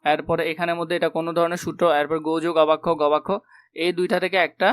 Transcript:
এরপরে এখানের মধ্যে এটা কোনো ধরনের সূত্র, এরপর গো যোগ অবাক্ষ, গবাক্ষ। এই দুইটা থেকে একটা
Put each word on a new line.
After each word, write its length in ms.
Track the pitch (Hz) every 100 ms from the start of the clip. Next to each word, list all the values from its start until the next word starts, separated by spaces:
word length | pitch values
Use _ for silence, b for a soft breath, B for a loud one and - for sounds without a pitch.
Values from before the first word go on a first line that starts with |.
এরপরে 380 | 151 151 156 165 165
এখানের 260 | 165 175 170
মধ্যে 160 | 165 175
এটা 120 | 165
কোনো 220 | 160 165
ধরনের 280 | 165 170 175
সূত্র, 200 | 165 165 175 147
এরপর 180 | 147 160
গো 160 | 156 160
যোগ 140 | 165 160
অবাক্ষ, 300 | 156 156 170
গবাক্ষ। 400 | 160 147 151 175 202 b b b
এই 180 | - 170
দুইটা 240 | 175 180 175
থেকে 160 | 180 185
একটা 320 | 160 _ 185